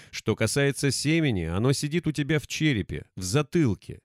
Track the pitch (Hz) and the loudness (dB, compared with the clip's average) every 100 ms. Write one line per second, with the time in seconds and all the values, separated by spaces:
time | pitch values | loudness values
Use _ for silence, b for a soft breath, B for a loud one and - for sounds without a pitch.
0 | B - - 107 110 - 139 139 139 123 | B -8 -2 0 0 2 0 2 0 0
1 | 139 165 156 104 80 87 120 139 151 143 | 2 2 2 0 0 0 2 2 0 -2
2 | - 147 135 156 - - 156 120 87 71 | -2 -2 0 0 -2 -2 0 0 -2 -6
3 | - - 92 117 151 175 143 92 - - | -10 -10 -2 -2 0 2 2 0 -6 -18